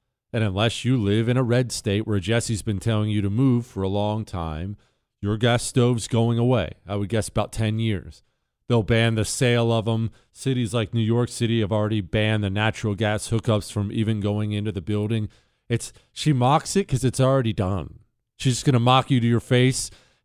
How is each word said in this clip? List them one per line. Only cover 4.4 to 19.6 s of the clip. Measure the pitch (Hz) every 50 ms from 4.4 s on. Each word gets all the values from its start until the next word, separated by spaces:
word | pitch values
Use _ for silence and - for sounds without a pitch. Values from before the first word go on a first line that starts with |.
| 82 80 78 78 87 98 104 - _ _ _ _ _ _ _ -
your | - 101 107
gas | 107 120 120 120 117 -
stove's | - - 131 120 123 123 113 -
going | - 123 113 113 117 117 117
away. | 117 123 127 113 82 - - _ -
I | - 101
would | 104 101 90
guess | 113 110 101
about | - - 113 101 -
ten | - - 113 107 107 110
years. | 113 113 104 92 - 82 - - _ _ _ _ _ _ _ _ _ -
They'll | 123 117 101
ban | - 120 113 117 117 113
the | 110 104
sale | - - - 135 120 120 120 117 117 113
of | 113 101
'em. | 117 113 113 113 110 - _ _ _
Cities | _ - - 135 131 123 120 98 110
like | 120 107 - -
New | 117
York | 110 107 117 120 123
City | - - - 120 110 117 117
have | 107 87 110
already | 104 107 107 110 107
banned | 92 - - 107 107 107 110 107 104
the | 98
natural | 95 104 107 110 - - - 110 101
gas | 90 110 104 107 104 - -
hookups | 117 113 - 117 110 104 - -
from | - 104 101 101
even | - 110 110 110 110 104
going | 98 104 104 104 107 104 104
into | 104 104 110
the | 90 98
building. | 80 - 104 104 104 107 117 110 107 101 _ _ _ _ _ _ _
It's, | - 120 110 - - - - _ _ -
she | - - 156
mocks | 147 123 123 127 147 160 - - -
it | 196 202
'cause | - 139 120 127
it's | 127 - -
already | 131 131 135 135 123 113
done. | 98 - 98 90 101 92 69 - - - _ _ _ _ _ _ _
She's | - - 135 120
just | - -
gonna | 151 135 120
mock | 117 123 127 131 123 -
you | 139 123
to | 113
your | 117 117 113
face | - - 127 123